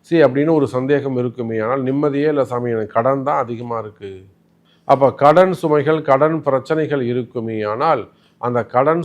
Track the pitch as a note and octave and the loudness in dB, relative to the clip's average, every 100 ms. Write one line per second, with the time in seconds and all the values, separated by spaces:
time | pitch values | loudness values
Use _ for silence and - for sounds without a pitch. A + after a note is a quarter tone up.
0 | _ E3+ C#3 C#3 D3+ D#3 B2+ B2+ C3 C#3+ | _ 2 4 2 2 2 0 -2 0 -2
1 | C3+ B2+ B2 B2 A2+ A2 A2 C3+ B2+ C#3 | 0 -4 -4 -6 -6 -4 -2 -2 -2 -2
2 | D3 C#3 D3+ D3 A#2 A#2+ A#2+ A2+ G#2+ A#2 | -2 0 0 0 -2 -2 -4 -4 -2 0
3 | B2 C#3 C3+ D3 A#2 A#2 A#2+ A2+ G#2+ F#2 | 0 0 -2 -2 -4 -8 -8 -8 -10 -14
4 | G2+ F#2+ G2 _ _ _ _ _ - C3+ | -16 -16 -20 _ _ _ _ _ 0 4
5 | C#3 C3+ C#3+ D#3+ F#3 E3+ D#3+ D3+ C#3+ D#3 | 4 4 4 6 4 2 0 0 2 0
6 | D3+ C3+ D#3 D#3+ C#3+ C3+ - D#3+ D3 C#3+ | 2 2 2 0 -2 -2 -2 -2 -2 -2
7 | A#2+ B2 A#2+ A#2+ A2+ A2 G#2 A2+ D#3 C3+ | -2 -4 -6 -8 -6 -4 -4 -2 0 -2
8 | F#2 _ _ _ A#2+ A#2+ A2+ B2 C#3 E3+ | -4 _ _ _ -4 -4 0 0 2 0